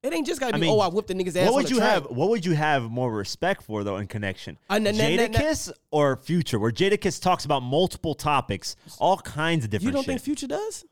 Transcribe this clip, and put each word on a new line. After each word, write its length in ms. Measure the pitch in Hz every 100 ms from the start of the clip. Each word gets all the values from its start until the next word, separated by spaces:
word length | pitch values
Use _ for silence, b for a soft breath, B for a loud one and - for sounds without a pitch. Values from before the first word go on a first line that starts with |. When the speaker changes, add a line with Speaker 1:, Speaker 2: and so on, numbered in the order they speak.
Speaker 1:
It 120 | 254
ain't 120 | 330 285
just 140 | 294
gotta 160 | 254 151
Speaker 2:
I 40 |
Speaker 1:
be, 80 | 165
Speaker 2:
mean, 60 |
Speaker 1:
"Oh, 60 | 214
I 80 | 190
whipped 220 | 190 208
the 40 |
nigga's 220 | 185 185 180
ass 120 | 185
Speaker 2:
what 20 |
Speaker 1:
on 60 | 269
Speaker 2:
would 100 | 240
Speaker 1:
the 40 |
Speaker 2:
you 60 | 247
Speaker 1:
track." 100 | 214
Speaker 2:
have, 140 | 196 143
what 240 | 123 180
would 160 | 226 175
you 80 |
have 300 | 151 151 139
more 280 | 113 120 127
respect 520 | 110 98 - 175 196
for, 200 | - 107
though, 140 | 101 98
in 100 | 101
connection? 500 | 110 98 95 - 76 -
Speaker 1:
Uh, 100 | 208
na-, 120 | 208
na-, 60 | 214
na-, 120 | 214
na- 180 | 180 233
Speaker 2:
Jadakiss 460 | 226 302 302 185 - _
or 240 | 151 143 131
Future, 420 | - 170 - 113
where 140 | 110
Jadakiss 500 | 107 196 208 190 -
talks 220 | 180 175
about 200 | 147 139
multiple 520 | 123 147 180 - 165 139
topics, 640 | - 240 - 98 - - B B
all 180 | 160 185
kinds 480 | - 147 160 165 110
of 60 |
different 160 | 202 214
Speaker 1:
You 40 |
don't 140 | 269 269
think 140 | 262
Speaker 2:
shit? 20 | -
Speaker 1:
Future 220 | 294 262
does? 380 | 302 440 - 339